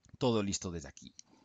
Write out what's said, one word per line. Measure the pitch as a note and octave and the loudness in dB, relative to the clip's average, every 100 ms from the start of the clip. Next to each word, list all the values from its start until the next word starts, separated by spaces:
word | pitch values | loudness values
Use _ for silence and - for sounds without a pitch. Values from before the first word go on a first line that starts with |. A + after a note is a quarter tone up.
| - - | -20 0
todo | B2+ A2+ | 4 4
listo | G2+ F#2+ F#2+ | 4 0 -4
desde | E2+ D2 | -6 -8
aquí. | - C#2 - - - | -14 -18 -20 -20 -20